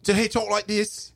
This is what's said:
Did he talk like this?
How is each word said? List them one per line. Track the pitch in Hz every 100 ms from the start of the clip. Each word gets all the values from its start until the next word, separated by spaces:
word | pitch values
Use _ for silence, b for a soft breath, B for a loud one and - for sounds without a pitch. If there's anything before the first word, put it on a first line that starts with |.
Did | - 202
he | 226
talk | 240 214
like | 208 208
this? | 214 208 - -